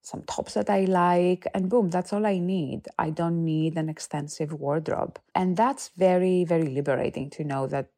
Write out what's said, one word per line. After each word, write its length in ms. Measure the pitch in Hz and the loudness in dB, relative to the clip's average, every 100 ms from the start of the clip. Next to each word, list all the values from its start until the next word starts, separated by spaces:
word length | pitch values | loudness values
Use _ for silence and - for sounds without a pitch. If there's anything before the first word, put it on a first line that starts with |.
some 200 | - - - | -12 -12 -8
tops 260 | - - | -6 -4
that 160 | 214 208 | -4 0
I 140 | 196 | 0
like, 600 | 190 185 175 175 180 180 - | 2 2 4 4 4 0 -2
and 140 | 196 185 | -4 0
boom, 220 | 240 190 | 2 2
that's 220 | 175 175 | -2 -2
all 120 | 202 | -2
I 140 | 214 190 | 0 0
need. 480 | 175 190 139 127 - - | 0 -2 -2 -6 -8 -4
I 100 | 151 | -4
don't 340 | 156 170 170 | -2 0 0
need 320 | 165 156 160 160 | 2 2 0 0
an 120 | 156 | -4
extensive 640 | 156 - 151 147 - 151 | -6 -8 -6 -6 -6 -6
wardrobe. 680 | 151 139 151 156 - - - _ | -4 -2 -2 -2 -2 -4 -8 _
And 220 | 185 185 180 | -2 0 4
that's 340 | 240 277 - - | 2 2 -10 2
very, 480 | 185 180 185 180 | 4 6 4 2
very 240 | 170 170 156 | 4 2 2
liberating 600 | 131 143 131 - - 139 | 0 0 0 0 -4 -8
to 120 | - | -6
know 240 | 151 135 135 | -4 -2 -2
that 240 | 139 131 | -2 -6